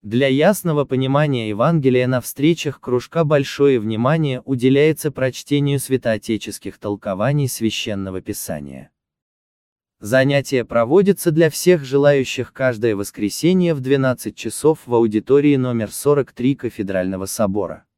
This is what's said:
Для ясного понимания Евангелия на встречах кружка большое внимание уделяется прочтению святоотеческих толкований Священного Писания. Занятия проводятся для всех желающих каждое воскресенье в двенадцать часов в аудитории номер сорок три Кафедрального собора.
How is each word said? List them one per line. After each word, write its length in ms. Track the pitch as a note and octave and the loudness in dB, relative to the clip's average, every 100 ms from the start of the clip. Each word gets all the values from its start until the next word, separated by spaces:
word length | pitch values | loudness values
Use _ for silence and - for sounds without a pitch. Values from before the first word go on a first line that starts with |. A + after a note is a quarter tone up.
Для 260 | G#2 A#2 C#3 | -2 0 2
ясного 560 | C3+ E3 G#3 E3+ D3 | 4 2 2 0 -2
понимания 640 | C3+ C3 C3 C#3 D3+ B2+ A2 | 0 -2 2 2 2 0 -4
Евангелия 580 | G#2 C#3 E3 C3 B2 B2 | 0 2 2 2 2 2
на 140 | B2+ | -2
встречах 600 | - - C#3+ E3+ D3+ - | -4 -2 0 0 -4 -8
кружка 440 | - B2 - E3 | -2 -2 -2 -2
большое 560 | D#3 D3+ C3+ - C#3+ B2+ | 2 2 0 2 4 4
внимание 600 | G#2+ A2 B2 D#3+ D3 B2+ | 0 0 0 0 0 -4
уделяется 680 | - C3 C3 C#3 D#3 D3+ D3+ | -4 0 2 4 4 2 -6
прочтению 720 | - C3 - - C#3+ C#3+ C#3 | -2 -4 -4 -4 -2 0 -2
святоотеческих 960 | - C3 A#2 A2 - G#2+ - G2 G2+ - | -2 -2 0 -4 -2 -6 -6 -12 -14 -10
толкований 720 | G#2 G2+ G#2 F#2+ A#2 D3 C3 | -8 -6 -6 -2 0 0 -2
Священного 720 | - A2+ - A#2+ G2+ F#2+ F#2 | 0 0 0 -6 -6 -6 -8
Писания. 680 | - G2+ - D#2 C#2+ C2+ B1+ _ _ _ _ _ _ _ _ _ _ _ | -8 -10 -8 -10 -10 -16 -20 _ _ _ _ _ _ _ _ _ _ _
Занятия 680 | G#2 C3 C3+ C#3 C3 C3 | 0 2 2 0 0 -2
проводятся 680 | A2+ A#2 A#2 F3 G3+ F#3 F3 | 0 0 2 4 4 2 0
для 200 | D#3+ E3 | 2 2
всех 340 | - F3 F3 | 2 2 2
желающих 680 | C3 C#3 C#3+ C#3+ B2+ - A#2 | 2 2 4 4 0 -6 -8
каждое 440 | - C3 A2 A2+ G2+ | -2 -2 0 0 0
воскресенье 760 | G2+ - G#2 - D#3+ F#3 F3 | -6 -4 -6 0 0 2 2
в 60 | D3 | -2
двенадцать 540 | B2+ C#3 C3 B2 G#2+ | 0 2 2 -2 -8
часов 460 | - A#2 - D3+ D#3 - | -10 -12 0 0 0 0
в 80 | |
аудитории 600 | A#2 A2+ G#2+ - C#3+ D3 | 2 2 0 2 4 4
номер 380 | C#3 B2+ A#2 G#2 | 2 0 -2 -4
сорок 400 | - C#3+ C#3+ B2 | -2 0 0 0
три 240 | - B2 C#3 | -2 -2 -2
Кафедрального 680 | A#2 - G2 F#2+ F#2 F#2 F#2+ | -6 -6 -4 -2 -2 -4 -8
собора. 580 | - G#2 G2+ F2 D2+ _ | -2 -2 -2 -6 -10 _